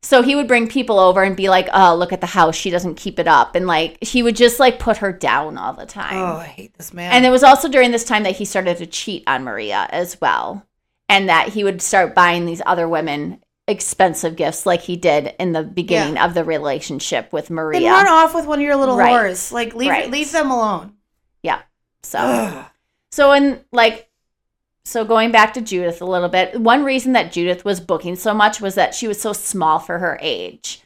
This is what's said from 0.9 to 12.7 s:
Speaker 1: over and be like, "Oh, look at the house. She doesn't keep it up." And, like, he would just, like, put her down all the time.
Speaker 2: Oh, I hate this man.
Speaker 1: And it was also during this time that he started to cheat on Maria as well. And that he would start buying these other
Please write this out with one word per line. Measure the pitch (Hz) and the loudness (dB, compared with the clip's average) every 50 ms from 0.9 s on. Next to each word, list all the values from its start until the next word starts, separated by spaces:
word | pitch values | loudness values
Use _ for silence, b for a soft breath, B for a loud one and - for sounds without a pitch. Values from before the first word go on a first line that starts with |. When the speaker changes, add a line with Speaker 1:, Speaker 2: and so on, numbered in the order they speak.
| 220 196 | 2 4
Speaker 1:
over | 190 185 180 196 190 | 6 6 6 4 2
and | 196 190 | 0 0
be | 180 190 196 | -2 0 2
like, | 190 185 190 190 - | 2 2 2 2 4
"Oh, | 196 190 175 170 | 6 6 6 6
look | 170 180 175 - | 4 0 -4 -4
at | - - | -6 -6
the | 175 | -4
house. | - 202 170 160 165 | 2 2 2 2 2
She | - - 196 | -2 -6 -4
doesn't | 175 175 180 180 156 | -4 -4 -4 -4 -10
keep | - - 202 - - | -8 -12 -10 -6 -4
it | 170 165 | 2 4
up." | 160 135 117 - - | 4 4 4 2 0
And, | 175 180 | -4 -2
like, | 180 170 160 165 160 165 _ - | 0 0 0 -2 -4 -6 _ -12
he | - - 254 240 | -4 -2 0 0
would | 233 220 | 0 0
just, | 220 240 240 233 - | 2 0 0 2 4
like, | 277 254 247 247 | 2 2 2 2
put | - 240 214 - | -2 -2 -2 -2
her | 208 196 180 | -2 -6 -6
down | 185 - 135 113 139 147 156 156 - | -4 -4 -2 -2 -2 -2 -6 -10 -10
all | 92 - - | -10 -12 -12
the | - - | -12 -18
time. | - - 208 - - - | -18 -14 -12 -10 -10 -8
Speaker 2:
Oh, | 190 185 180 165 160 | -6 -6 -6 -6 -8
I | 170 | -12
hate | 151 - - 190 - _ _ | -16 -18 -20 -20 -20 _ _
this | 170 - - | -20 -18 -16
man. | 175 175 180 214 | -12 -4 4 4
Speaker 1:
And | 247 254 | 6 6
it | 254 | 6
was | 254 254 269 | 6 8 10
also | 269 277 277 - 320 | 8 8 8 6 0
during | 262 277 254 240 | 4 4 4 4
this | 240 226 226 | 2 -2 -2
time | - 233 214 214 | 0 -2 0 0
that | 190 180 | -2 -4
he | - 208 | -4 -6
started | 196 - 196 185 185 175 175 | -4 -4 -2 -2 -2 -4 -4
to | 175 | -6
cheat | 165 - - - - - - - | -12 -12 -10 -8 -8 -10 -6 -4
on | - 135 127 131 | -2 -2 -2 -4
Maria | 123 107 104 107 104 98 101 92 - | -8 -8 -8 -8 -4 -4 -4 -4 -4
as | - 160 180 175 - _ | -4 -6 -6 -6 -6 _
well. | - 135 82 58 60 78 - 202 _ _ _ _ _ _ _ _ _ _ | -2 0 0 0 -2 -6 -10 -12 _ _ _ _ _ _ _ _ _ _
And | 202 196 190 190 | 0 2 4 4
that | 165 160 - - | 2 2 2 0
he | 196 214 202 | -4 -2 -2
would | 196 190 190 - | -2 -2 -4 -6
start | - - 196 180 160 - | 0 2 2 2 2 4
buying | - 180 175 175 175 170 | 4 4 4 2 0 -4
these | 170 165 170 - | -6 -6 -6 -2
other | - | -2